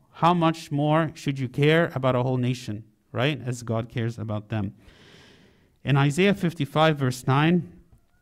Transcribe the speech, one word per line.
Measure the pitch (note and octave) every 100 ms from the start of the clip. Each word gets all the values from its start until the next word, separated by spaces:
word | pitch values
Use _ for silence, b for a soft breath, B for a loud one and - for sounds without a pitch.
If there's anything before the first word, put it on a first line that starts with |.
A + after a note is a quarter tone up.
| _
How | - E3
much | F3 E3 D#3+ -
more | C#3+ D3+ D#3 D#3+
should | - D3 C#3
you | B2
care | C#3 D3 D#3+ E3+
about | B2+ C3
a | B2
whole | C3 B2+
nation," | B2 B2+ - G#2 - _ _
right? | A2 C#3 C3
As | C3 A#2+
God | A#2 A2+ A#2+
cares | B2+ A#2 A2
about | A2 G#2+ G#2+
them. | A2+ G2 - b b b b b b b b b b
In | B2+ C#3
Isaiah | C#3+ C#3+ G3+
fifty-five, | G3 E3+ - C#3 D3+ D#3+ C#3+
verse | C3 B2 -
nine, | C3+ D#3+ F3 - - _ _ _ _